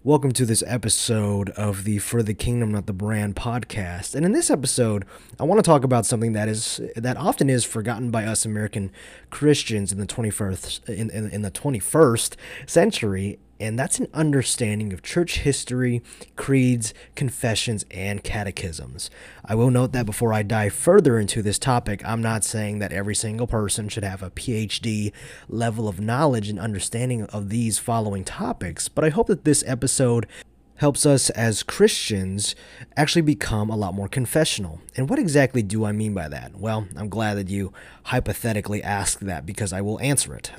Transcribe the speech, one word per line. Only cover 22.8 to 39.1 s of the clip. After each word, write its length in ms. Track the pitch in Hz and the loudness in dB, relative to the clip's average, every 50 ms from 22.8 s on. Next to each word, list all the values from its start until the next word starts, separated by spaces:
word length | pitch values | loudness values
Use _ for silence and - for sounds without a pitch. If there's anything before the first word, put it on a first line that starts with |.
| 104 92 | -4 -4
every 240 | - 92 98 104 104 | -4 -4 -4 -2 -2
single 320 | - - 110 107 113 123 117 | -2 -2 -4 -2 -2 -2 0
person 400 | - 113 104 98 - - 107 107 | 0 0 0 0 -2 -2 -4 -6
should 140 | - 117 101 | -6 -4 -4
have 180 | 98 92 95 | -4 -6 -6
a 80 | 95 92 | -10 -10
P 240 | - - - - 117 | -10 -8 -4 -2 -2
H 280 | 110 110 101 - - | -2 -2 -2 -4 -4
D 320 | - 117 107 107 104 104 - - - - - - - - | -2 -2 -2 0 -2 -2 -4 -8 -18 -18 -18 -20 -14 -8
level 400 | - 107 117 117 107 113 113 104 | -4 -2 -2 -2 -2 -2 -2 -4
of 140 | 95 85 | -2 -2
knowledge 480 | 104 107 117 127 160 151 127 117 104 101 | -2 -2 0 2 4 4 4 2 0 -4
and 100 | 107 95 | -6 -4
understanding 640 | 87 113 104 95 - - - 117 123 127 123 117 107 - | -4 -4 -4 -4 -4 -4 -4 -2 -2 -2 -2 -2 -4 -6
of 220 | - 104 101 98 | -6 -6 -6 -2
these 300 | 107 117 117 113 101 - | 0 0 0 0 0 -2
following 440 | - - 117 113 110 107 101 98 92 | -2 0 0 0 0 -2 -2 -4 -6
topics, 680 | - - - 196 - - - - 87 85 - - - | -8 -6 -6 -4 -4 -4 -4 -6 -8 -6 -6 -8 -4
but 140 | _ - 151 | _ 2 2
I 60 | 156 | 2
hope 180 | 147 196 233 - | 4 2 2 2
that 180 | 208 156 - | 2 2 4
this 180 | 147 147 - - | 4 4 4 2
episode 640 | - 131 127 - 160 - - 139 123 120 117 110 - - - - _ _ _ _ _ _ - | -2 -2 -2 0 0 2 4 4 4 4 2 0 -2 -8 -20 -20 _ _ _ _ _ _ 2
helps 280 | 147 147 139 - - | 2 2 4 4 6
us 240 | 151 143 131 - - | 6 6 6 4 2
as 320 | - - 117 113 107 - | 0 2 2 0 0 0
Christians 920 | - - - - 202 220 - - - - 110 98 95 95 95 101 104 - - - - - - - - - _ - | -4 -6 2 4 4 4 4 2 -2 -2 -2 -2 -2 -2 -2 -4 -4 -4 -6 -8 -12 -20 -20 -20 -20 -8 _ 2
actually 240 | 151 147 - 170 | 2 4 4 4
become 480 | 160 151 147 147 - - 113 107 104 107 | 4 4 2 2 0 -2 0 0 0 0
a 60 | 110 | 0
lot 180 | 107 104 92 90 | -2 -2 -2 -2
more 140 | 101 101 98 | -4 -6 -4
confessional. 760 | - 131 127 - - 156 156 - - - 101 85 78 85 - - _ - | -2 -4 -4 2 2 2 2 2 0 -4 -6 -8 -10 -14 -18 -12 _ -4
And 100 | 131 139 | -2 0
what 120 | 233 311 | 2 0
exactly 420 | 277 170 135 143 135 127 - 127 | 2 0 0 0 0 0 2 0
do 240 | 110 95 104 110 110 | -2 0 -2 -2 0
I 60 | 104 | 0
mean 240 | 104 107 107 107 104 | -2 -2 -2 -2 -2
by 120 | 95 80 76 | -4 -6 -6
that? 280 | 69 64 62 62 - - | -10 -12 -12 -14 -14 -8
Well, 300 | 92 110 110 110 107 92 - - | -6 -4 -4 -4 -4 -8 -10 -10
I'm 120 | 107 104 | -10 -6
glad 260 | 92 110 110 107 104 | -4 -2 -2 -2 -2
that 120 | 101 98 90 | -2 -4 -4
you 240 | 98 98 98 87 - - - - - - _ | -4 -4 -4 -6 -8 -14 -20 -20 -20 -18 _
hypothetically 760 | - 127 127 127 - 104 - - - 226 107 98 - 104 104 | -2 -2 -2 0 -2 -6 -4 -2 -2 -2 -2 -2 -4 -6 -4
asked 380 | - - 101 101 98 - | -2 -2 -2 -2 0 -2